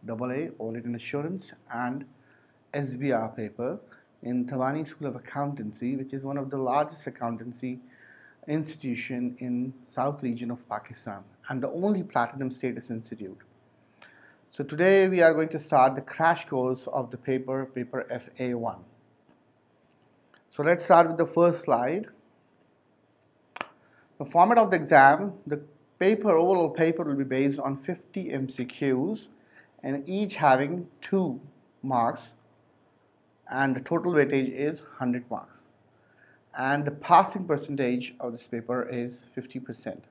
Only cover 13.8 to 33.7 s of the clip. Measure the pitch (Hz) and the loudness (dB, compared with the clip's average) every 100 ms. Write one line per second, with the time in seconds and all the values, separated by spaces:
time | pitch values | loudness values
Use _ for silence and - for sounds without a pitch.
13.8 | _ _ - - - _ _ - 143 151 | _ _ -20 -20 -20 _ _ -8 -8 2
14.8 | 180 196 190 185 165 160 160 160 - 147 | 6 8 6 8 6 6 0 -2 2 6
15.8 | 131 131 131 - 165 165 - 135 127 127 | 6 4 -10 2 2 2 0 -2 0 -2
16.8 | - 139 120 123 - 131 131 131 131 127 | -4 -6 -6 -10 -4 -4 -2 -6 -6 -8
17.8 | 123 131 - 120 - - 127 120 117 - | -8 -8 -6 -8 -10 -8 -6 -4 -6 -8
18.8 | - _ _ _ _ _ _ _ _ _ | -18 _ _ _ _ _ _ _ _ _
19.8 | _ _ _ _ _ _ _ - 151 175 | _ _ _ _ _ _ _ -4 0 0
20.8 | - 170 170 160 165 - 175 175 - 120 | 6 6 8 4 0 4 4 4 0 0
21.8 | 123 170 220 - _ _ _ _ _ _ | 0 -4 -8 -18 _ _ _ _ _ _
22.8 | _ _ _ _ _ _ _ - - _ | _ _ _ _ _ _ _ -12 -12 _
23.8 | _ _ _ _ 139 170 185 233 214 185 | _ _ _ _ 0 6 8 8 6 2
24.8 | 151 156 135 156 202 185 - 147 - _ | 6 10 10 8 0 -8 -8 -8 -10 _
25.8 | _ _ 185 214 214 165 175 190 165 - | _ _ 2 4 4 4 6 4 2 2
26.8 | 165 165 160 139 135 131 139 139 131 139 | 0 2 -2 -2 -2 0 0 0 -6 -6
27.8 | - 175 - - 180 139 131 - 123 - | -8 -10 -8 -10 -6 -6 -6 -6 -10 -4
28.8 | 143 127 156 220 - _ _ - _ _ | 0 0 0 -4 -10 _ _ -20 _ _
29.8 | - 139 139 190 208 - 151 131 143 175 | -8 -6 -4 -4 -4 2 4 4 2 -4
30.8 | 175 _ - 196 185 123 - _ _ _ | -8 _ -2 0 0 -4 -12 _ _ _
31.8 | 135 127 117 165 - - _ _ _ _ | -2 0 0 -2 -12 -20 _ _ _ _
32.8 | _ _ _ _ _ _ - 127 135 | _ _ _ _ _ _ -10 -2 0